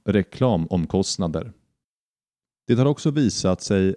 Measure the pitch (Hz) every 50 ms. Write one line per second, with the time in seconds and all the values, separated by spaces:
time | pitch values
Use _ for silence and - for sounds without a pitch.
0 | _ - 101 104 92 - - - 131 127 110 85 82 80 95 90 82 - - 95
1 | 98 - - - 98 85 78 82 - - - - _ _ _ _ _ _ _ _
2 | _ _ _ _ _ _ _ _ _ _ _ _ _ - 123 123 127 143 147 -
3 | - 160 143 151 143 107 - - - 95 92 - - - 104 95 95 95 95